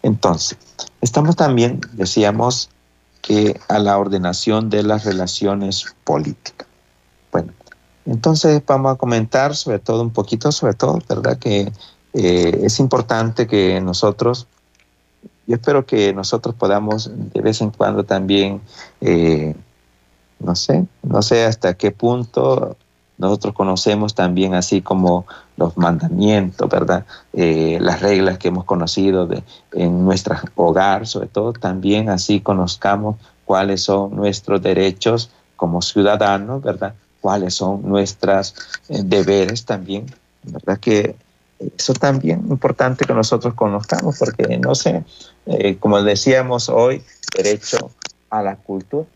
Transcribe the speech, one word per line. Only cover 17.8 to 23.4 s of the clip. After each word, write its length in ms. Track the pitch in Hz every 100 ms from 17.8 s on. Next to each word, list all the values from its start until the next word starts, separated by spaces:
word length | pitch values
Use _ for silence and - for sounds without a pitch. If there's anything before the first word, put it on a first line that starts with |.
| 101 104
también, 560 | 98 98 95 101 98 98 - - - _
eh, 540 | - 85 82 78 78 76 - _ _ _ _ _ _ _
no 160 | 151
sé, 300 | 87 - 143 185 _
no 200 | - 110
sé 220 | 110 117
hasta 300 | 113 110 92
qué 160 | 90 104
punto 840 | - 117 127 117 - 131 131 - - _ _ _ _
nosotros 380 | 92 104